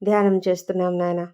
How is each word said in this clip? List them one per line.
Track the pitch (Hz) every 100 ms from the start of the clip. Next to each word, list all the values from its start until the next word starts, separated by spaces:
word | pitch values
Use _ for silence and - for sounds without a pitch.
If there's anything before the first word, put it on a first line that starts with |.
ధ్యానం | 196 208 202 190 185
చేస్తున్నాం | 180 - 185 180 175
నాయన. | 175 175 175